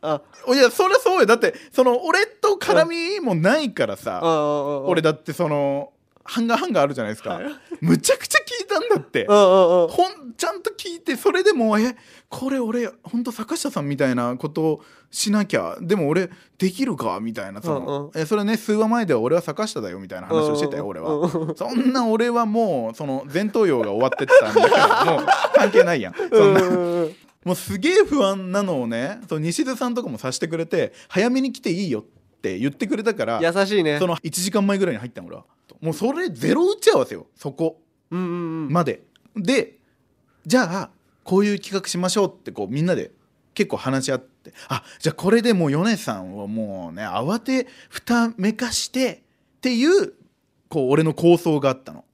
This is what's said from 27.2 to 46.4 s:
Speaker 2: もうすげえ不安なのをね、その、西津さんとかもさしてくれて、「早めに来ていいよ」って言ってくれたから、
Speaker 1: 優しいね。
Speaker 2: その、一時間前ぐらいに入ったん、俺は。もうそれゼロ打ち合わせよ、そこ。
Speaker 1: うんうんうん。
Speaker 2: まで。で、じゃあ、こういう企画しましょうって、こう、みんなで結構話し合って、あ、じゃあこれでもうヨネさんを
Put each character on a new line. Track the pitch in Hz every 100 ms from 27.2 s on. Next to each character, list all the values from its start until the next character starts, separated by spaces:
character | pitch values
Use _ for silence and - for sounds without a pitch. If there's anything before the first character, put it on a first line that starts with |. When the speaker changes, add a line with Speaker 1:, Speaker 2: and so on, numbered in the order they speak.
| _ _
Speaker 2:
も | -
う |
す | 180 - 196
げ | 247
え | 370
不 | 403 285
安 | 196 196 185
な | 190
の | 196 156
を | 120
ね、 | 117 135 214 -
そ |
の、 | 156
西 | 156 170 269
津 | 247
さ | 254
ん |
と | 240
か | 208
も | 117
さ | 127
し | 127
て | 143
く | 160
れ |
て、 | 165 185 123 - -
「早 | 190 226
め | 254
に | 269
来 | -
て | 247
い | 170 196
い |
よ」 | 113
っ | - _ _ _
て | - 92
言 | 127
っ |
て | 143 214
く | 214
れ |
た | 220
か | 220 110
ら、 | 113
Speaker 1:
優 | 165 175 196
し | 208
い |
ね。 | 160 147
Speaker 2:
そ | 180
の、 | 165
一 | 160 156
時 | 185
間 | 208 196
前 | 196
ぐ | 185
ら |
い |
に | 117
入 | 120
っ |
た | -
ん、 | 85
俺 | -
は。 | - _ _ -
も | 156
う |
そ | 156 220
れ | 294 370
ゼ | 139 147
ロ | 285
打 | 359 427
ち | -
合 | 403
わ | 127
せ |
よ、 | 98 - _
そ | 147
こ。 | 135 160 - _ _ _
Speaker 1:
う | 175
ん |
う |
ん | 180 175 170 160 147
う |
ん。 |
Speaker 2:
ま | 160
で。 | 156 107 _ _ _ -
で、 | 180 262 - _ _ _ _ _ _ _ -
じ | 247
ゃ |
あ、 | 196 185 165 _ _ _
こ | - 185
う |
い | 208
う | 202
企 | - 196
画 | -
し | 175
ま | 180
し | 214
ょ | 190
う |
っ |
て、 | - -
こ | 101
う、 | 98
み | 131
ん | 170
な |
で | 156 - _ _ _ _
結 | - 196
構 | -
話 | 131 135 131
し |
合 | 131
っ |
て、 | - _ - - -
あ、 | 131 - -
じ | 160
ゃ |
あ |
こ | 151 180
れ | 226
で | 226
も | 202 160
う |
ヨ | 143
ネ | 196 220
さ | - 104
ん | 92
を | 98